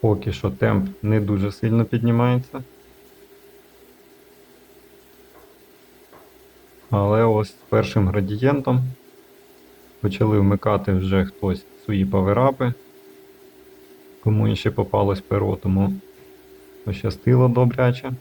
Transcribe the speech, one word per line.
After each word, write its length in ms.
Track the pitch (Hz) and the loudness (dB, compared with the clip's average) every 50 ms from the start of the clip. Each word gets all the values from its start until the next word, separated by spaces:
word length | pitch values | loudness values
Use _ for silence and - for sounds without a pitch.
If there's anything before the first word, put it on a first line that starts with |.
Поки 320 | - 110 107 95 - 110 98 | 4 2 2 2 -2 -8 -8
що 180 | - - 101 | -4 -4 -6
темп 380 | 95 - - 113 107 98 95 98 - - - | -4 -2 0 0 2 0 0 -2 -6 -6 -2
не 180 | 101 107 110 | 0 0 0
дуже 320 | 104 98 104 98 95 101 98 | 0 0 -2 -2 -2 -4 -6
сильно 320 | - - 117 113 117 113 | -4 -2 0 0 0 0
піднімається. 760 | 107 - 120 107 120 117 117 120 123 123 123 127 - - 135 127 - - - - - - - - - - - - - - - - - - - - - _ - - - - - - - - _ - - - - - - - - - - - - - - - - - - - - - - - - - - - - - _ - - - - - - - - - - - - - - - - _ - - - - - - - | 0 -2 -2 0 0 0 2 2 2 0 -2 -4 -6 -14 -16 -16 -16 -20 -20 -20 -20 -20 -20 -20 -20 -20 -20 -20 -20 -20 -20 -20 -20 -20 -20 -20 -20 _ -20 -20 -20 -20 -20 -20 -20 -20 _ -20 -20 -20 -20 -20 -20 -20 -20 -20 -20 -20 -20 -20 -20 -20 -20 -20 -20 -20 -20 -20 -20 -20 -20 -20 -20 -20 -20 -20 _ -20 -20 -20 -20 -20 -20 -20 -20 -20 -20 -20 -20 -20 -20 -20 -20 _ -20 -20 -20 -20 -20 -10 -4
Але 340 | 117 101 101 101 104 110 117 | -2 0 0 2 2 2 2
ось 240 | 113 110 107 107 - | 2 2 0 -2 -4
з 80 | - - - - | -8 -20 -8 -2
першим 400 | - 110 107 - - 117 101 92 | 0 0 0 2 0 0 0 2
градієнтом 760 | 95 104 98 95 104 104 123 135 143 143 135 135 127 127 127 127 127 - - - - - - - - - - - - - - - - - - - - - | 0 0 -2 -2 -4 0 0 0 0 0 0 0 0 0 0 -2 -6 -12 -20 -20 -20 -20 -20 -20 -20 -20 -20 -20 -20 -20 -20 -20 -20 -20 -20 -20 -20 -6
почали 380 | - 104 95 - 117 107 107 104 | -4 -4 -2 0 0 2 2 2
вмикати 540 | 98 98 101 98 - 110 104 98 98 - 98 | 4 2 2 2 0 0 0 0 0 0 -2
вже 320 | 92 92 95 95 95 95 | 0 0 0 0 0 0
хтось 400 | 95 - - - 98 92 92 - - - - - | 0 -4 -6 -4 -4 -4 -4 -8 -18 -20 -20 -8
свої 220 | - 107 98 95 | -4 -2 0 0
паверапи. 680 | 95 98 98 92 95 101 117 127 139 135 135 131 120 120 - - - - - - - - - - - - - - - - - - - - - - - - - - - - - - | 0 0 0 2 2 2 2 2 0 0 0 -4 -4 -4 -6 -12 -20 -20 -20 -20 -20 -20 -20 -20 -20 -20 -20 -20 -20 -20 -20 -20 -20 -20 -20 -20 -20 -20 -20 -20 -20 -20 -4 -2
Кому 320 | 110 107 107 107 107 107 | 0 2 2 2 0 0
ще 140 | 92 - 127 | -2 -2 -4
попалось 500 | - - 120 - - 104 104 98 101 98 | -2 -2 -4 -2 0 0 2 2 0 -2
перо, 360 | - - 104 101 101 98 101 | -4 -4 -2 -2 0 -2 -4
тому 360 | 92 - 95 95 95 98 98 196 - - - - - - - - - - - - - - - - - - | -4 -2 0 2 2 2 0 -2 -6 -10 -18 -20 -20 -20 -20 -20 -20 -20 -20 -20 -20 -20 -20 -20 -14 -8
пощастило 640 | - 95 - - 107 95 - - - 127 123 127 127 | -8 -8 -6 -6 -6 -6 -4 0 2 4 4 4 4
добряче. 640 | 120 123 127 120 120 - 127 123 120 127 - 131 127 127 | 4 2 2 0 2 0 0 0 0 -2 -6 -10 -10 -10